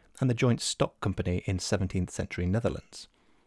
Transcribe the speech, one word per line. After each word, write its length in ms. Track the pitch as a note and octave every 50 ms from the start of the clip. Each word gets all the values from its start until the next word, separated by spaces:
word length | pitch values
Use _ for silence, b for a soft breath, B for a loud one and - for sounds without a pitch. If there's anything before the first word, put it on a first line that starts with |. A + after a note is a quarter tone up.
| b b b -
and 120 | C3+ B2+
the 40 | A#2+
joint 280 | A2+ C#3 B2 A#2+ -
stock 360 | - - - - - - - _
company 400 | - G2+ F#2 - F#2 F2+ F2+ F2+ -
in 140 | - F#2+ F#2
seventeenth 520 | - - - G#2 G2 E2+ - F#2 F2+ -
century 360 | - - - - - - F2
Netherlands. 640 | F2+ F#2+ A2+ - F#2 - - - _ - - - b b b b b b b b